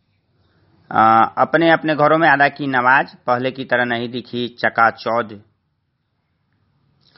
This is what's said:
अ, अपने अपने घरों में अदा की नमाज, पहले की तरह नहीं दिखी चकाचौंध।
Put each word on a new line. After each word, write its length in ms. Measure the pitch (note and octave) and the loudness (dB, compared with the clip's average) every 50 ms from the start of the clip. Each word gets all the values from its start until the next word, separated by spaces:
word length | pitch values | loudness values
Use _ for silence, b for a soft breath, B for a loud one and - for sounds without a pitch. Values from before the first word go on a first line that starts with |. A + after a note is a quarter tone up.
| _ _ _ _ _ _ _ _ _ _ _ _ _ _ _ _ _ - | _ _ _ _ _ _ _ _ _ _ _ _ _ _ _ _ _ -4
अ, 440 | - A2 A2 A2+ A2+ A2+ A2 - - - | 0 2 4 4 4 4 2 0 0 -2
अपने 320 | B2+ - - D#3 E3 E3 | -2 0 0 0 2 2
अपने 240 | D#3+ D#3+ - D#3 D3+ | 2 0 0 -4 -2
घरों 240 | C3+ D3 D3+ D#3 D#3+ | 0 2 2 2 2
में 100 | E3 D3+ | 2 2
अदा 200 | C#3 C#3 C#3+ C#3+ | 2 2 2 0
की 180 | C#3 - D3 | 0 -4 -8
नमाज, 480 | C3+ C3 B2+ B2 B2+ C3+ C#3+ F3 - - | -4 -2 0 2 2 2 2 0 -4 -12
पहले 360 | _ - B2 B2 B2 B2+ C3 | _ -4 -4 -4 -2 -2 -6
की 140 | - C3 B2+ | -8 -8 -6
तरह 200 | - B2 A#2+ B2 | -4 -2 -2 -2
नहीं 240 | B2 A#2+ A#2 B2 A#2 | -2 -4 -6 -8 -8
दिखी 400 | B2 A#2+ - - - A#2+ B2 A#2 | -10 -12 -12 -10 -8 -8 -8 -8
चकाचौंध। 920 | A#2+ - - A2 - A#2 A2+ A2 - - - A#2 A#2 A#2+ A2+ G#2 G#2+ G2+ _ _ _ _ _ _ _ _ _ _ _ _ _ _ _ _ _ _ _ _ _ _ _ _ _ _ _ _ _ _ _ _ b b b | -8 -6 -6 -4 0 2 0 0 0 -4 -6 -4 -4 -4 -4 -6 -12 -20 _ _ _ _ _ _ _ _ _ _ _ _ _ _ _ _ _ _ _ _ _ _ _ _ _ _ _ _ _ _ _ _ b b b